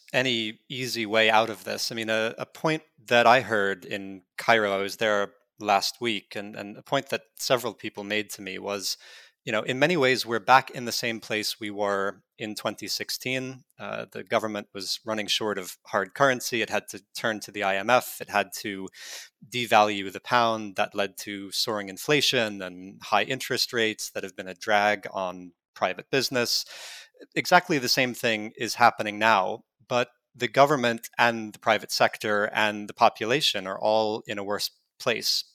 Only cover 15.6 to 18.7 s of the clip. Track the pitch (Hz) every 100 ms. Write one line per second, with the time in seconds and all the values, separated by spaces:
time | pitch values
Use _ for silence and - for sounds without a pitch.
15.6 | 90 - - 104 95 - 139 123 - 117
16.6 | 104 104 - 101 _ - 117 104 - 104
17.6 | 98 98 107 123 - - - 104 101 -
18.6 | 107